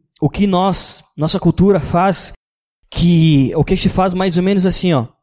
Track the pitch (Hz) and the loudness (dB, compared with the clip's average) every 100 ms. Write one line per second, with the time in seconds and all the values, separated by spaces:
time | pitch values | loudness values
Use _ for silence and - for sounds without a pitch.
0 | _ _ 151 - 202 180 196 - - - | _ _ -4 0 0 0 0 -2 -6 -12
1 | _ - 160 190 170 - 196 190 - 175 | _ -6 -4 0 0 2 2 2 0 0
2 | 190 180 - - _ _ _ _ _ - | 0 -2 -8 -12 _ _ _ _ _ 0
3 | 170 170 160 143 127 160 - 185 190 - | 2 4 4 2 2 -2 -2 0 0 0
4 | 190 180 190 170 185 202 180 - 180 143 | -2 -2 -2 0 0 0 0 -2 0 -2
5 | 117 _ | -2 _